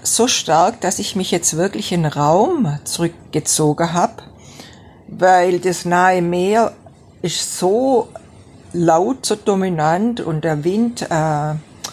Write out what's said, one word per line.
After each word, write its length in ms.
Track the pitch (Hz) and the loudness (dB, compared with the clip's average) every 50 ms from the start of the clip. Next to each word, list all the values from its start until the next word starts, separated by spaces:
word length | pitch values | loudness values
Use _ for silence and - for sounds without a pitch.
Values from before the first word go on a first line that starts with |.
so 280 | - - - - 226 254 | -6 -2 0 0 0 0
stark, 500 | - - - 165 151 160 180 196 - - | 0 -2 -2 0 2 2 2 2 0 -2
dass 200 | - 180 - - | -4 -4 -4 -4
ich 180 | 202 - - | -6 -6 -4
mich 140 | 190 185 - | -4 -2 -2
jetzt 260 | 196 170 - - 156 | -2 -2 -2 -2 -2
wirklich 340 | 160 180 196 - 220 196 - | -2 -2 -2 -4 -6 -6 -4
in 120 | 185 175 160 | -2 -2 -2
den 100 | 147 - | -2 0
Raum 680 | 147 147 151 165 190 240 349 359 294 208 147 147 143 - | 0 2 4 4 4 2 2 0 0 0 -2 -2 -4 -6
zurückgezogen 1080 | - - - 170 165 - - - - - 156 156 - - - 156 151 147 - 170 160 | -8 -4 -4 -4 -4 -4 -8 -12 -8 -6 -4 -2 -2 0 0 2 0 0 0 -2 -2
hab, 320 | 170 175 196 233 - - - - - - - - - - - - - - - - - - - - | 0 0 -2 -2 -4 -8 -20 -20 -20 -20 -20 -20 -20 -20 -20 -20 -20 -20 -20 -20 -20 -20 -20 -16
weil 500 | - - 175 185 185 180 175 185 180 175 | -2 2 4 6 6 6 4 2 2 0
das 240 | 180 185 175 - - | 0 -2 -4 -2 -2
nahe 380 | 175 175 180 180 185 185 180 | 0 2 4 4 4 4 2
Meer 500 | 170 175 175 180 180 196 214 233 220 - - - - - - - - - - - | 2 0 0 0 0 2 2 2 2 0 -2 -8 -20 -20 -20 -20 -20 -20 -12 -8
ist 380 | - 165 - - - - - - | -8 -6 -6 -6 -6 -8 -4 -2
so 480 | 180 185 208 240 262 269 262 226 - - - - - - - - - - - - - - | 0 0 2 2 2 2 2 2 0 -2 -8 -20 -20 -20 -20 -20 -20 -20 -20 -20 -16 -8
laut, 540 | - 175 165 165 160 170 190 240 262 - - | -4 0 4 4 4 4 2 0 -2 -2 -4
so 100 | - 214 | -4 -4
dominant 880 | 208 - 214 196 190 190 190 175 156 151 160 170 202 220 240 233 - | -2 -2 0 0 0 0 -2 -2 0 0 0 2 2 0 -2 -2 -4
und 240 | - 170 156 151 160 | -4 -4 -4 -2 -2
der 180 | 160 156 147 147 | -2 -2 -2 -2
Wind, 420 | 175 196 220 240 233 240 - - - | 0 0 0 0 -2 -2 -6 -6 -2
äh, 440 | 170 156 156 156 151 147 151 151 151 156 - - - - - - | -2 0 0 0 0 -2 -2 -4 -4 -6 -10 -14 -18 -16 -16 -16